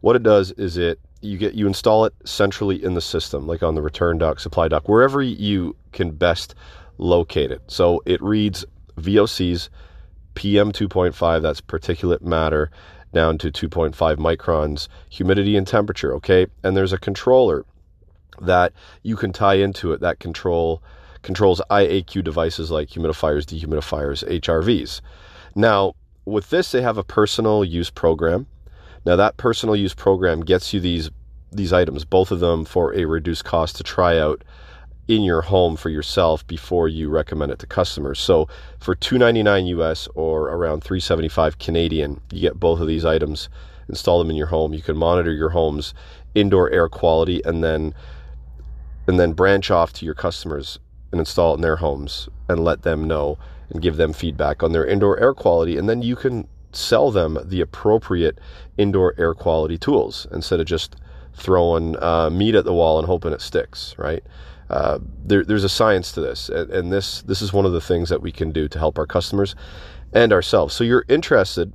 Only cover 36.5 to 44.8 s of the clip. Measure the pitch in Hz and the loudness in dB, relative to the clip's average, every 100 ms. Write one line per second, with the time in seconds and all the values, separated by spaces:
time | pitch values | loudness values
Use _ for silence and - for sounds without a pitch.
36.5 | 85 - 87 82 80 76 78 76 78 71 | -12 -4 0 0 -2 -2 -2 -2 -4 -6
37.5 | 65 - - 90 - 69 71 - 87 78 | -6 -6 -2 -2 -2 -8 -6 2 4 2
38.5 | - - - - 92 - 127 120 117 104 | -6 -20 -12 -4 -4 0 4 4 4 4
39.5 | 101 90 85 80 80 - 78 80 78 73 | 2 2 0 -2 -2 -8 -4 -2 0 -2
40.5 | 85 85 78 - 95 - 85 80 - 80 | -2 -2 -4 -4 -6 0 -2 0 0 0
41.5 | 78 - 82 85 80 71 71 - 85 85 | 0 -4 0 0 -2 -4 -6 -12 -2 -2
42.5 | 90 87 82 80 80 82 78 76 73 - | 0 0 2 0 0 2 0 0 -6 -10
43.5 | - - - - - - 87 82 78 76 | -16 -18 -20 -14 -4 2 2 2 -2 -2
44.5 | 85 78 78 | 0 -2 -4